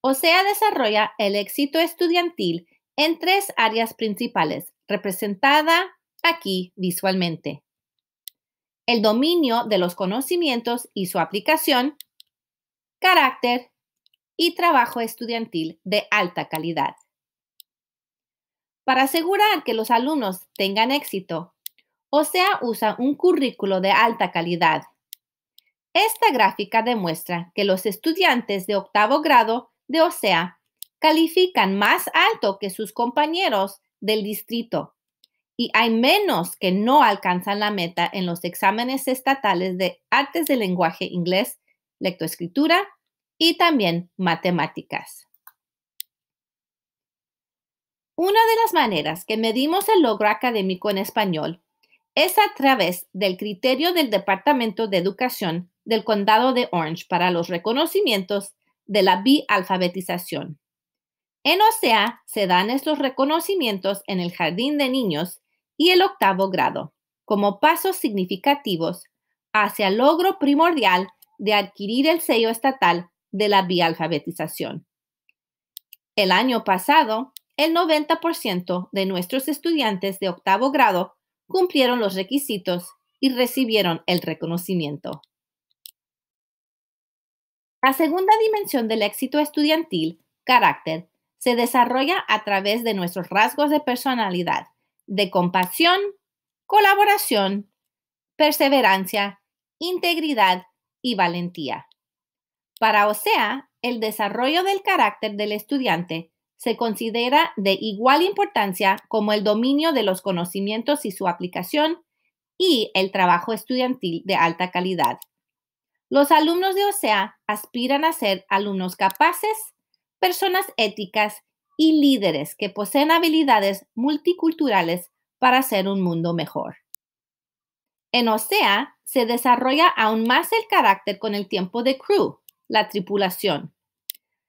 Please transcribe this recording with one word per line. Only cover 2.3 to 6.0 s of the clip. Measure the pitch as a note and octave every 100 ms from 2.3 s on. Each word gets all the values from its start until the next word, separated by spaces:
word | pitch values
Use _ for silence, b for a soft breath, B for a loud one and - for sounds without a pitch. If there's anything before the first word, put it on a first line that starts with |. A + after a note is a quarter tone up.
| - F3+ E3+ - _ _ -
en | D#4 D#4+
tres | E4+ G4 - -
áreas | A3+ A3+ A3+
principales, | - A3 G3 A#3+ G3 D#3+ - - _ -
representada | G3 G3+ F#3 G#3 G3 C#4 D4 D#4 E4+ F#4 -